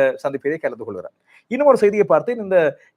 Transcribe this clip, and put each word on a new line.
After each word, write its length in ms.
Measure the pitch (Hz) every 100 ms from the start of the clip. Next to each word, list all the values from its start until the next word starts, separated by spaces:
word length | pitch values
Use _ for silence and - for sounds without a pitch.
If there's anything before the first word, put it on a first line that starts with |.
| 135 131
சந்திப்பிலே 420 | 139 139 139 156
கலந்து 280 | 139 113 110
கொள்கிறார். 280 | 95 87 - _ _ -
இன்னும் 200 | 254 294
ஒரு 100 | 240
செய்தியை 240 | 208 208 180
பார்த்தேன். 380 | 156 233 233
இந்த 140 | 196 185 151 - _